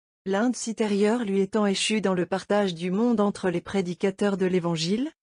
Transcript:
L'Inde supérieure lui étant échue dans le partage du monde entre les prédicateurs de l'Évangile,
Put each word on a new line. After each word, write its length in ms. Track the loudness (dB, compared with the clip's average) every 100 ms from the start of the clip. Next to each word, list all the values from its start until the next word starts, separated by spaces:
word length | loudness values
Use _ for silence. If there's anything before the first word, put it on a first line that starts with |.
| _ _ -4
L'Inde 300 | 0 0 -2
supérieure 680 | -4 -2 0 2 2 2 0
lui 160 | 0
étant 240 | 0 2 0
échue 340 | 0 0 0
dans 140 | 0
le 120 | 0 0
partage 480 | -2 0 0 0
du 180 | -2 -2
monde 280 | 0 2 2
entre 300 | 2 0 -2
les 120 | -2
prédicateurs 760 | -2 -2 -2 -2 -2 0 0 0
de 80 | 0
l'Évangile, 640 | 0 0 -2 -2 -2 -2 -8